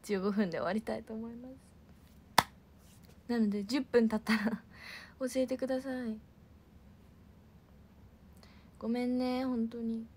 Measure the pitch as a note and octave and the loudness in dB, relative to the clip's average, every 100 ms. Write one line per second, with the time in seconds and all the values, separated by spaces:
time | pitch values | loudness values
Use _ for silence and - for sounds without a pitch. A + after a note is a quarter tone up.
0 | - G3+ G3 G3+ G3 D#3+ B2 G#3 A3 A3 | -2 0 2 2 2 2 0 0 -2 -6
1 | A3+ A3 A3+ A#3 B3+ C4 - - - - | -6 -8 -8 -10 -14 -16 -20 -20 -20 -20
2 | - - - - - - - - - - | -20 -20 2 2 2 -10 -20 -20 -20 -20
3 | - - - A#3+ G#3+ G#3 G3 C4+ C4 A#3+ | -20 -20 -2 2 2 0 0 0 4 4
4 | A3+ A3 - A3 G#3+ A3 - - - - | 6 2 4 4 4 -2 -8 -18 -16 -16
5 | - - C4 C4 B3+ C4 C4 C4 C4+ B3+ | -16 -8 -4 0 0 0 0 -2 -2 -4
6 | A#3+ A3 - - - - - - - - | -4 -6 -10 -20 -20 -20 -20 -20 -20 -20
7 | - - - - - - - - - - | -20 -20 -20 -20 -20 -20 -20 -20 -20 -20
8 | - - - - - - - - A3 A#3+ | -20 -20 -20 -20 -20 -20 -20 -8 -2 0
9 | B3 B3 B3+ B3+ C4 B3 A3+ A#3 A#3 A3+ | 2 2 2 2 0 0 0 -2 -2 -2
10 | A3+ | -6